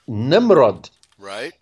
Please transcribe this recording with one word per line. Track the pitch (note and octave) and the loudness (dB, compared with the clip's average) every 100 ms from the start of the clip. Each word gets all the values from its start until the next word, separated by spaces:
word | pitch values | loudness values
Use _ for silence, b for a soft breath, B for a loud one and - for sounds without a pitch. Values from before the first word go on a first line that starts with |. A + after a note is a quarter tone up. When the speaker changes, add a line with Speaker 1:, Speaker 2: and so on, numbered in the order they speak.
| - | -12
Speaker 1:
Nimrod. | G#2+ B2+ G3 A#3+ E3 A2+ F#2+ - _ _ _ | -8 0 0 4 4 2 0 -16 _ _ _
Speaker 2:
Right. | G2 G2 D3+ _ | -16 -14 -14 _